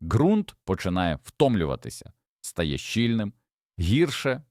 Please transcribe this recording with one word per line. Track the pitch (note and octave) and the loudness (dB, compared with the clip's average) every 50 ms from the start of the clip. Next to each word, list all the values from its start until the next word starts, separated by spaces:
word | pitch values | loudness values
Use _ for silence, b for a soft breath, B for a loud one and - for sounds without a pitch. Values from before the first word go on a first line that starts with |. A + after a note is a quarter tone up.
ґрунт | - E2 G2+ A#2 D3 F#3 G#3+ G#3+ G#3 - - _ _ | -4 0 2 4 4 4 4 2 0 -2 -10 _ _
починає | - F#2+ - - F#2 F2+ F#2 F2+ E2+ D#2 D2 | -4 -4 -2 -2 -2 0 0 0 0 -2 -4
втомлюватися, | - - - - - C3+ A#2 G2 D#2+ C#2+ C2 B1+ - A#1 - - - - - _ _ _ _ _ | -8 -12 -2 0 2 2 2 2 0 0 -2 -4 -8 -12 -16 -16 -18 -20 -20 _ _ _ _ _
стає | - - - - E2+ D2+ C#2 C2+ | -16 -10 -4 -2 -2 -2 -2 -4
щільним, | - - - A2 A#2 A#2 A#2 A2+ G#2 G2+ - _ _ _ _ _ _ _ _ - | -6 -4 -2 0 0 0 0 -2 -2 -6 -8 _ _ _ _ _ _ _ _ -4
гірше | E2+ E2+ A2 D3 E3+ D3+ - - - C#3 B2+ - - _ | 0 2 4 4 2 2 0 -2 -4 -4 -4 -4 -8 _